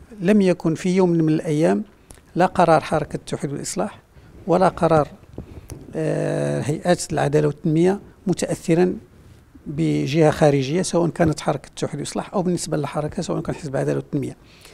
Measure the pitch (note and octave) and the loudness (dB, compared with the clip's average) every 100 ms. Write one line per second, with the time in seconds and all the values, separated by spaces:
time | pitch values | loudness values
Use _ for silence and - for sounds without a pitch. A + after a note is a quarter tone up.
0 | - G#3 F3+ G#3+ F#3 F3 E3+ D#3+ F#3 F3+ | -20 -4 2 4 4 2 0 -2 0 2
1 | F#3 E3+ D#3 D#3 E3+ D3+ E3+ G3+ G#3+ _ | 4 4 2 0 0 0 2 0 -4 _
2 | - - _ - F3+ - E3+ D#3 - D#3 | -20 -20 _ 0 2 4 4 4 2 -4
3 | D3+ D3+ - A#2+ D3 C#3 - F3+ G3+ - | -4 -8 -8 -8 -6 -8 -8 -6 -6 -8
4 | _ - - - - F3 F#3 - E3 D#3+ | _ -20 -20 -10 0 2 2 2 2 4
5 | C#3+ - - - - - - - - D#3+ | 2 -6 -20 -18 -16 -18 -16 -16 -12 -6
6 | D#3 D3+ D3+ D3+ D3 D3 C#3+ D#3 F3 F3 | -4 -2 -2 -2 -2 -4 -4 -2 0 0
7 | - D3 C#3+ D3 D3+ C#3+ F3 D#3 F3+ G3+ | -2 -2 0 2 0 0 0 2 2 0
8 | - - - E3 - - - E3 F3+ - | -6 -8 -4 -2 -2 -4 0 2 2 -2
9 | - - - - - - - D3 D#3+ D3 | -10 -20 -20 -20 -20 -18 -10 -4 0 0
10 | C#3+ D#3 D3+ - D3+ C#3 C3 E3 F3+ E3+ | 0 4 4 6 4 4 2 -2 -2 0
11 | E3+ - E3+ D3+ - C#3+ - - C#3 D3 | 0 2 0 0 -2 -4 -6 -8 -6 -6
12 | C#3+ G3+ - G#3 F3 F3 - D#3 C#3 D#3 | -6 -6 -4 -2 0 -2 -2 -4 -4 -4
13 | D3+ - E3+ D#3+ D#3 C#3 D3 C3+ C#3+ C#3 | -6 -6 -6 -4 -6 -8 -6 -4 -2 -4
14 | C3+ D3 B2+ - - - - | -4 -6 -6 -8 -18 -20 -20